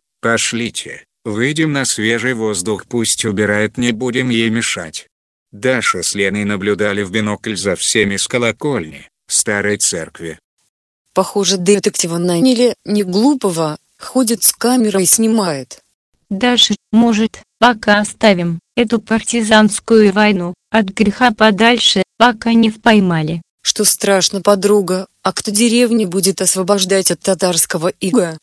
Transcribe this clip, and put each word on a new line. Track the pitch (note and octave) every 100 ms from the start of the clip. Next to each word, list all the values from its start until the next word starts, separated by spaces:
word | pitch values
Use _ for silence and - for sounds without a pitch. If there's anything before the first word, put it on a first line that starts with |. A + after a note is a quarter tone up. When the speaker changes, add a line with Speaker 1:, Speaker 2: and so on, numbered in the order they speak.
| _ _
Speaker 1:
«Пошлите, | - A2+ - A2+ A#2 - - - _ _
выйдем | A#2 G#2 C3 D3+ D#3
на | C#3+
свежий | B2+ - A2 A#2 B2
воздух, | A#2+ A2 G2+ F#2 G2 -
пусть | A#2+ A2 -
убирает, | A2+ G2+ G#2 G#2 G#2+ -
не | A#2+
будем | A2 B2+ A#2+ B2+
ей | A2+ A2+
мешать». | A2+ - - E2 - - _ _ _ _
Даша | G2+ B2+ B2+ - F2+
с | -
Леной | G2+ G2 G2+
наблюдали | G2+ G2+ G2+ G2+ G#2 G2+
в | F#2+
бинокль | G#2+ G#2 G#2 A2+ G2
за | G2
всеми | F2 - A2+ G2+ G2
с | -
колокольни, | B2 A#2 A2 D3 B2 D#2 - - _ _
старой | - - G#2 G2+ G#2
церкви. | - F2+ D#2+ - E2 D2 _ _ _ _ _ _ _
Speaker 2:
Похоже, | - F#3+ G#3 F#3+ G3
детектива | F3+ G3+ G3 - E3+ E3+
наняли, | F3 E3+ C4 A#3 A#3+ -
не | - G#3
глупого, | F#3 F3+ B3+ C4+ G3+ E3 D#3 D#3 _ _
ходит | - C4 A#3 A#3
с | -
камерой, | - A#3 B3 G#3+ G3 F3
снимает. | - A3+ A3+ F#3 C#3 B2+ - _ _ _ _ _
Speaker 3:
«Даша, | F#3+ B3 A#3+ - G#3 _
может, | G#3+ A#3 G#3+ A3+ - _ _
пока | A#3+ A3+ G#3+ G#3
оставим | G#3 - A3 F3+ E3+ E3+ - -
эту | A#3 A3+
партизанскую | - A3 - A#3 G#3+ G#3+ G#3+ G#3 - A3+ G#3
войну, | F#3+ G#3 F#3+ F3 F3+ _
от | A3+ F#3+
греха | - G#3 - B3
подальше, | A3+ A3 F#3+ A#3 A#3+ - F#3+ F#3+ _
пока | A#3 A3+ A3+
не | A3+ A3+
впоймали?» | A3 A#3+ G#3+ F#3+ E3 D#3 E3+ - _
Speaker 2:
«Что | - -
страшно, | G3+ - - G3 F3+ G3+
подруга, | F#3+ G3+ G3+ G#3 F3+ F#3 F#3+ _
а | F#3+
кто | - -
деревню | G#3 A#3 A#3 A#3+ A3+ G3
будет | F#3 F#3+ F#3+
освобождать | F#3 F#3+ F3+ G3+ F#3 G3 F#3+
от | F3
татарского | - F#3 F#3 E3 - F#3+ E3+
ига?» | - F#3+ G#3+ F3 D#3